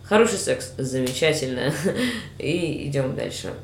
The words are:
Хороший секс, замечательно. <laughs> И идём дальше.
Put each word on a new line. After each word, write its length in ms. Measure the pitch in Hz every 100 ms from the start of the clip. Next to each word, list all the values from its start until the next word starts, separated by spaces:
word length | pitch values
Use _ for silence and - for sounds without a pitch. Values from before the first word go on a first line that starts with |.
Хороший 340 | - 214 226 202
секс, 360 | - 127 - -
замечательно. 960 | 131 131 127 127 160 151 131 127 123 151 180 185 247
<laughs> 320 | 233 - -
И 500 | - 175 170 151 143
идём 280 | 139 131 113
дальше. 340 | - - 92 -